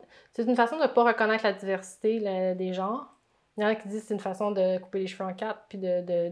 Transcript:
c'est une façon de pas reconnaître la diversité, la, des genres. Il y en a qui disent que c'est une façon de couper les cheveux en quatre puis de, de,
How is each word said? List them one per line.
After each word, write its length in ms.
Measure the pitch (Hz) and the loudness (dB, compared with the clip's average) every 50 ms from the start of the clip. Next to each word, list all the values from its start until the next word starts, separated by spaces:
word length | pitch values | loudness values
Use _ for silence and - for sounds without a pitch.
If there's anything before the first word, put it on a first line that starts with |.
| - - - - - _ | -14 -20 -20 -20 -20 _
c'est 120 | _ - 233 | _ -2 0
une 120 | 226 247 | 2 4
façon 220 | 247 233 233 311 320 | 4 4 4 2 2
de 80 | 302 240 | 2 2
pas 160 | - 247 233 | 4 6 6
reconnaître 400 | 240 220 226 220 214 220 220 - | 6 6 4 4 2 2 2 2
la 80 | 214 196 | 0 0
diversité, 680 | 190 196 190 190 185 190 - - - - 220 226 226 | 0 -2 -2 -2 -2 -4 -8 -10 -4 0 0 0 0
la, 360 | 208 202 185 185 185 185 180 | 0 -2 0 0 0 0 0
des 180 | 185 185 185 185 | 0 -2 -4 -2
genres. 400 | 185 190 196 226 269 294 - - _ _ _ _ _ _ _ _ 214 | -2 -2 -2 -4 -4 -8 -12 -18 _ _ _ _ _ _ _ _ 0
Il 60 | 208 | 0
y 20 | |
en 40 | 214 | 2
a 60 | 220 | 0
qui 120 | 214 214 196 | 0 -2 -6
disent 140 | 202 220 | -8 -6
que 60 | 220 - | -4 -4
c'est 60 | 214 | -4
une 40 | 196 | -4
façon 320 | 196 196 185 185 214 208 | -4 -4 -4 -2 -2 -2
de 280 | 208 190 185 185 185 185 | 0 2 2 2 2 0
couper 200 | 185 - - 196 | -4 -4 -4 -4
les 80 | 190 185 | -4 -4
cheveux 200 | - - 196 185 | -6 -6 -6 -6
en 40 | 180 | -6
quatre 280 | 185 214 220 214 - - - | -6 -6 -6 -8 -8 -12 -14
puis 80 | - 196 | -10 -6
de, 240 | 190 185 180 180 | -2 -2 -2 -2
de, 280 | 180 180 175 175 175 175 | 0 0 0 0 0 -2